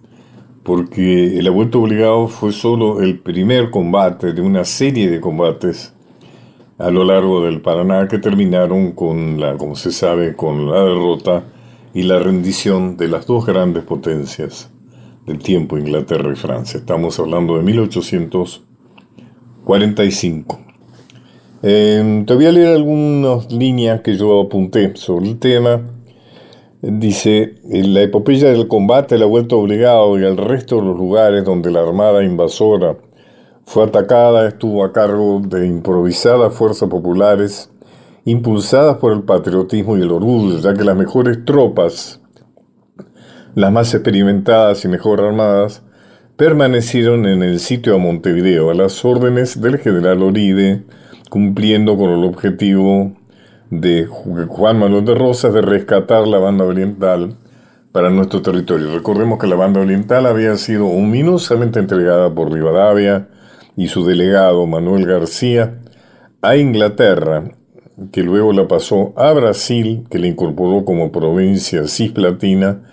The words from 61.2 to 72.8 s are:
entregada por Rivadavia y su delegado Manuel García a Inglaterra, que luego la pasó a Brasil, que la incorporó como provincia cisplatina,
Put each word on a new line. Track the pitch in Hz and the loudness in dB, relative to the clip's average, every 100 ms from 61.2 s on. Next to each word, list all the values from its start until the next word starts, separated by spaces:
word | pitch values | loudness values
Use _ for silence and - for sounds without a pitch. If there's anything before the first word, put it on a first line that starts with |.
| 160 180 175 117 117 113 | 2 0 0 0 0 -2
entregada | 98 95 90 87 90 | 0 0 2 2 2
por | 80 80 | 0 -4
Rivadavia | 80 80 85 101 104 101 98 98 _ - - _ - | -2 0 2 4 4 2 0 -4 _ -20 -20 _ -6
y | 90 | -4
su | - | -2
delegado | 87 90 90 98 95 90 87 | 0 2 2 4 4 2 0
Manuel | 80 85 98 92 | -2 0 0 0
García | 92 82 - 123 120 113 - - _ _ _ _ _ | 0 -2 -4 -2 0 -2 -6 -20 _ _ _ _ _
a | 98 139 | 2 2
Inglaterra, | 143 110 104 104 113 85 80 78 80 - _ - - - 95 | 2 2 0 2 2 2 0 -2 -6 -16 _ -20 -20 -20 -10
que | - | -4
luego | 87 95 107 | 0 2 2
la | 98 92 | 2 2
pasó | 85 - 101 98 - | 0 0 -2 -2 0
a | 143 | 2
Brasil, | 151 117 101 - 120 110 113 120 | 4 2 -2 -2 -2 -2 -4 -6
que | 92 | -4
la | 87 | -4
incorporó | 80 87 76 90 98 | -2 -6 -2 0 0
como | 95 90 80 | 0 -2 -2
provincia | 87 80 87 95 98 - 85 76 | -2 -2 0 0 0 -2 -4 -4
cisplatina, | - 110 113 90 90 101 95 98 101 | -4 -4 0 -2 0 0 0 0 -4